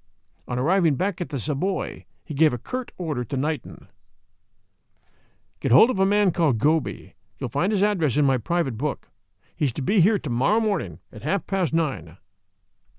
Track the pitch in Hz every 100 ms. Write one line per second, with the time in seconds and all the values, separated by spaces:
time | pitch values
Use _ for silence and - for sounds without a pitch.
0 | - - - _ - 120 143 196 170 135
1 | 196 - 160 135 156 135 190 165 76 53
2 | - - - 139 156 123 - 254 247 -
3 | 165 123 123 131 147 147 - - - -
4 | - - - - _ - _ _ _ _
5 | _ - - _ - - 127 135 240 190
6 | 196 208 202 - 156 110 143 160 120 85
7 | - - - - 120 139 190 202 208 196
8 | 151 127 139 127 - 175 139 110 143 -
9 | - _ _ _ _ - 143 151 135 214
10 | 180 214 135 120 139 226 220 180 92 -
11 | - 107 143 185 - 196 156 165 151 98
12 | 82 90 _ _ _ _ _ _ -